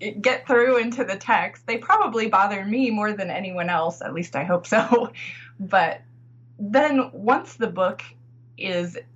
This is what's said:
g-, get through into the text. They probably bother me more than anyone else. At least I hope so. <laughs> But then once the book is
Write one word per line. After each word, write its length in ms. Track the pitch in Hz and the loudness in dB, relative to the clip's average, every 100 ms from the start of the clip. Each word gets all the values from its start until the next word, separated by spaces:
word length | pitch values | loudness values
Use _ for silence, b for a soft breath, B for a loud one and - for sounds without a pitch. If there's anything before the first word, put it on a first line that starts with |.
g-, 120 | 208 | -10
get 340 | 208 247 254 - | -2 -2 -2 2
through 320 | 240 247 247 | 4 6 4
into 260 | 233 233 | 0 -4
the 120 | 220 190 | -4 -4
text. 500 | - 202 180 - - | 0 0 0 -8 -6
They 120 | 233 | -6
probably 500 | - 440 392 226 220 | 2 2 4 0 2
bother 340 | 190 202 202 | 2 2 0
me 260 | 196 233 254 | -2 0 0
more 220 | 220 208 | 0 -2
than 160 | 208 185 | -2 -4
anyone 400 | 151 190 180 170 | -6 -6 -4 -2
else. 320 | 170 165 170 | 0 -2 -4
At 100 | - | -8
least 240 | 165 175 - | -8 -6 -6
I 80 | |
hope 220 | 180 180 - | -2 -2 2
so. 460 | 220 226 240 233 B | 0 4 2 2 B
<laughs> 60 | B B B - | B B B -14
But 400 | 190 190 165 - - - - - - - | 0 2 2 -2 -12 -20 -20 -20 -20 -12
then 520 | 202 262 302 269 247 | 0 2 4 2 0
once 420 | 185 208 277 - | -2 2 2 0
the 140 | - 220 | -6 -4
book 340 | 180 185 - - - - - - - | 0 -2 -2 -14 -20 -20 -20 -20 -12
is 400 | 190 180 175 - - | -4 -4 -4 -10 -18